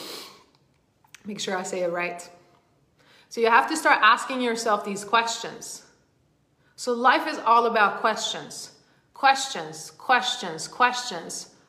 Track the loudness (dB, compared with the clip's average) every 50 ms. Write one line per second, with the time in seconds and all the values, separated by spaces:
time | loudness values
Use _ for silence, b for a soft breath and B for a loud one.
0 | B B B B B B B B B B B _ _ _ _ _ _ _ _ _
1 | _ _ -20 -18 _ -14 -10 -8 -6 -6 -6 -6 -6 -6 -4 -4 -4 -2 -2 -4
2 | -4 -6 -8 -10 -14 -18 -20 -20 _ _ _ _ _ _ _ _ _ _ _ b
3 | b b b b b b -2 0 4 6 6 6 4 2 -2 0 2 4 4 6
4 | 6 6 6 4 2 -4 -4 -2 -2 -2 -2 -2 0 0 0 0 -2 -4 -8 -8
5 | -4 0 0 0 2 0 -4 -6 -8 -12 -12 -14 -16 -16 -16 -16 -18 _ _ _
6 | _ _ _ _ _ _ _ _ _ _ _ _ _ _ _ -8 -6 -4 -2 2
7 | 4 4 4 4 2 -4 -6 -2 2 4 6 6 6 4 4 4 4 4 2 0
8 | 0 0 0 -2 -4 -6 -6 -8 -12 -14 -14 -16 -16 -18 b b b b b b
9 | b b _ 2 4 4 4 4 0 -6 -8 -10 -10 -10 -12 -14 -16 -18 -18 -6
10 | 0 2 2 2 2 0 -4 -4 -6 -8 -8 -10 -10 -10 0 0 2 2 2 -2
11 | -6 -6 -8 -8 -10 -10 -10 -12 -12 b b b b